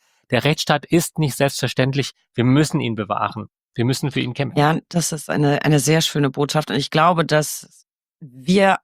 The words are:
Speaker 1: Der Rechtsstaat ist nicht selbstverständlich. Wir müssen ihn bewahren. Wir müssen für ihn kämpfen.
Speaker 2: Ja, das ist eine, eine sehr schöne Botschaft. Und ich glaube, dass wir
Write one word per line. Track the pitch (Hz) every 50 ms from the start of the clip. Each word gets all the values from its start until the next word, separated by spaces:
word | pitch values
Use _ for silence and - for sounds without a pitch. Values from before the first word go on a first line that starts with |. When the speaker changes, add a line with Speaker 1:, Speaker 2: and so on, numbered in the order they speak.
| _ _ _ _ _ -
Speaker 1:
Der | 135 117 -
Rechtsstaat | 143 156 - - - 156 143 -
ist | - - 170 160 - - -
nicht | 156 139 -
selbstverständlich. | - 143 139 - - - 120 - - 131 135 135 139 127 - - _ _ _ -
Wir | - 120
müssen | 123 127 147 156 - - 151
ihn | 120 120 110
bewahren. | 110 104 95 104 107 107 101 - 110 104 - _ _ _ _ -
Wir | - 117
müssen | 127 135 - - 139
für | - 139
ihn | 123 123 127
kämpfen. | - 139 123 - 147
Speaker 2:
Ja, | 147 151 165 - - -
das | - 175 156 -
ist | 165 147 - -
eine, | - 143 147 143 147 - -
eine | 151 156 147
sehr | 127 147 156 165
schöne | 160 - - 156 147 135
Botschaft. | - 139 147 139 - 156 151 -
Und | 95
ich | 135 143 -
glaube, | - 160 156 175 180 165 160
dass | - 156 151 151 - - - - - _ _ _ _ _ _ _ _ _ -
wir | 165 131 120 131 131 156 185 202 196 190 185 -